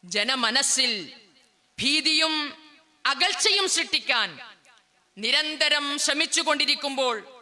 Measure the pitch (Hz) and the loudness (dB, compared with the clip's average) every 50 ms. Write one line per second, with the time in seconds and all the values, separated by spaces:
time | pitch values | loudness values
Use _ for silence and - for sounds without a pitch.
0 | - 180 175 202 208 240 269 262 240 226 233 262 - - - 254 262 247 226 202 | -12 -4 -2 -2 0 0 0 0 0 2 2 2 2 2 0 2 2 0 0 -2
1 | 160 - 247 - - _ _ _ _ _ _ _ _ _ _ - 196 269 285 311 | -6 -10 -14 -20 -20 _ _ _ _ _ _ _ _ _ _ -2 0 2 2 2
2 | 302 311 311 311 320 320 311 302 294 285 - 311 311 302 - - _ _ _ _ | 2 2 2 2 2 2 0 -2 -4 -6 -10 -14 -20 -20 -20 -20 _ _ _ _
3 | _ 254 277 262 320 392 403 - - 440 392 403 392 370 - 330 330 - - 302 | _ -4 0 0 0 -2 0 0 0 2 2 2 2 0 0 -2 -2 -2 -2 -4
4 | 214 - 262 233 214 185 156 - 247 226 202 _ _ - - _ _ _ _ _ | 0 0 0 0 0 -2 -6 -14 -18 -18 -20 _ _ -20 -20 _ _ _ _ _
5 | _ _ _ 190 208 233 262 294 311 302 311 294 311 294 294 294 285 285 285 285 | _ _ _ -6 -2 0 2 2 2 0 0 0 2 2 2 2 0 -2 -2 0
6 | - - 277 294 330 - - 330 320 311 302 285 294 - 285 294 285 285 269 254 | 0 0 2 0 0 0 0 0 2 2 2 2 2 0 0 0 -2 -4 -2 0
7 | 262 254 233 214 185 - - - | 0 0 0 -2 -6 -14 -20 -20